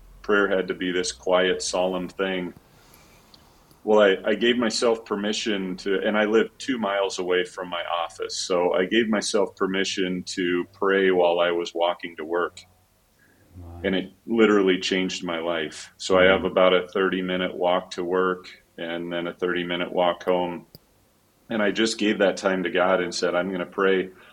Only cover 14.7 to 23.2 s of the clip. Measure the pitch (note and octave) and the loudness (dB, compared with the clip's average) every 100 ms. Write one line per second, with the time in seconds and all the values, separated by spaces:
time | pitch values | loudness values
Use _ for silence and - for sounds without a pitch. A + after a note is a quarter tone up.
14.7 | F#2 - F#2+ F#2 - F2+ E2+ E2 E2+ D#2 | 2 0 -2 -2 -4 -6 -4 -4 -4 -4
15.7 | - - - - F#2 F#2 F#2+ F2+ F#2+ F#2 | -10 -18 -10 2 6 6 6 2 4 6
16.7 | F2+ F2+ G2+ F#2+ F#2 F#2 F#2 F#2 - F2+ | 4 2 -2 0 0 -2 -2 -4 -2 0
17.7 | F2+ - - F2 F#2 F#2 F2+ - - _ | 0 -2 -6 -2 0 0 -2 -8 -20 _
18.7 | - E2+ E2+ F2 F2 E2+ E2 F2+ F2 F2 | -12 -8 -6 -6 -6 -6 -4 -2 -2 -2
19.7 | F2 F2 - F2 F2 - F2+ F2 E2 - | -4 -2 0 0 0 0 0 -2 -6 -14
20.7 | - _ _ _ _ _ _ - A2+ G2+ | -20 _ _ _ _ _ _ -8 -2 0
21.7 | G2 A2+ - G#2 G#2 G2 F2+ G2+ F#2 F2 | 0 0 0 0 2 2 2 -2 -2 -2
22.7 | F2+ F2+ F#2 F2 F2 | 0 2 2 0 -2